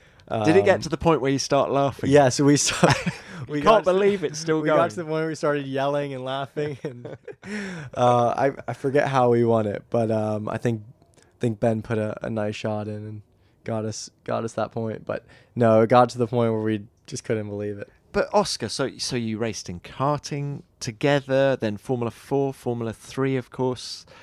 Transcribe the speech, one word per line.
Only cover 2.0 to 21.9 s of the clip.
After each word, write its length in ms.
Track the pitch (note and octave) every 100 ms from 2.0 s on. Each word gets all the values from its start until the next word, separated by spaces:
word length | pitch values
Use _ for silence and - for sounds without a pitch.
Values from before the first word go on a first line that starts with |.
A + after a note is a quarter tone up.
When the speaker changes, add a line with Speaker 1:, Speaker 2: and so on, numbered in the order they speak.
| C3+
Speaker 2:
Yeah, 180 | C#3+ C3+
so 160 | -
we 120 | C#3+ C#3+
start, 380 | - - E3 C3
<laughs> 40 | -
Speaker 1:
You 60 | - - F3+ C3
Speaker 2:
we 100 | D3
Speaker 1:
can't 40 |
Speaker 2:
got 140 | F3+ A3
to, 60 |
Speaker 1:
believe 380 | F3+ F#3 G3+ G3+
it's 140 | D3+ D3+
still 220 | D#3+ D#3
Speaker 2:
we 60 | D3+
got 80 | D#3
Speaker 1:
going. 140 | E3+
Speaker 2:
to 60 | -
the 60 |
point 100 | D#3
where 140 | D#3 D#3+
we 80 |
started 320 | D3+ D#3 D3 C#3
yelling 480 | C3+ C#3 C#3+ C#3+
and 100 | C3
laughing, 540 | C3 C3+ C3+ - D3+ C3
and, 220 | D3+ B2 C3+
<laughs> 100 | D3 - - F#3 G#3 G3 F3 C3+
uh, 400 | - B2 A#2+ A#2+ -
I, 160 | C#3 - -
I 60 |
forget 340 | B2 C#3 C#3 C#3
how 220 | C3+ B2
we 140 | A#2+
won 220 | A#2 A2+ G#2
it, 180 | G2 -
but, 200 | A#2 A2
um, 380 | A2 G#2+ G#2+ G#2+
I 100 | A#2
think, 240 | B2 A2 G#2+ - _ _ _ _
think 180 | B2 G#2+
Ben 240 | A#2+ A2
put 160 | - A2
a, 260 | G#2+ -
a 60 | -
nice 260 | A2+ G#2 G#2+
shot 320 | A2+ G#2+ G#2
in 60 |
and 280 | G#2+ G#2+ G#2+ - _ _ _
got 200 | - A2
us, 260 | A2 G#2+ - _
got 200 | - A#2
us 80 | A2+
that 180 | - G#2+
point. 340 | A#2 A2+ G#2+
But 200 | - - - - _ A#2+
no, 240 | A#2 A2
it 80 | A2+
got 220 | B2 A#2+
to 80 | A#2+
the 80 | A#2
point 260 | B2 A#2
where 100 | A2
we 220 | A2 G#2+ G#2+ _ -
just 180 | B2+
couldn't 240 | - A2 G#2
believe 300 | G2+ G#2 G2+
it. 120 | - _ _
Speaker 1:
But 160 | G#3 -
Oscar, 360 | G#3 G3 - G#2+
so, 280 | - B2+ -
so 180 | - B2
you 220 | A2+ G#2+
raced 300 | A2+ G2 -
in 120 | F2
karting 840 | - - C3+ D3 - C#3+ C#3+ C#3 - _
together, 800 | - G#2+ C#3+ C#3+ C3+ C3+ C3+ C3
then 200 | A2 G#2
Formula 340 | -